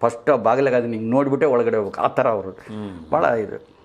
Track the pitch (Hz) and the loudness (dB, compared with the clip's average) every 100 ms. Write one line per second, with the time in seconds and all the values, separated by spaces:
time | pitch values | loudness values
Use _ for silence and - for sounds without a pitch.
0 | 120 - - 127 110 131 139 123 117 110 | -2 0 0 2 2 2 2 0 0 -4
1 | 113 131 139 135 143 123 113 110 98 - | 0 0 2 2 2 2 2 0 -2 -2
2 | 127 135 127 104 92 90 - 107 104 90 | -2 2 0 0 -6 -12 -14 -12 -12 -12
3 | 78 156 160 113 104 - - _ | -4 0 2 0 -4 -10 -16 _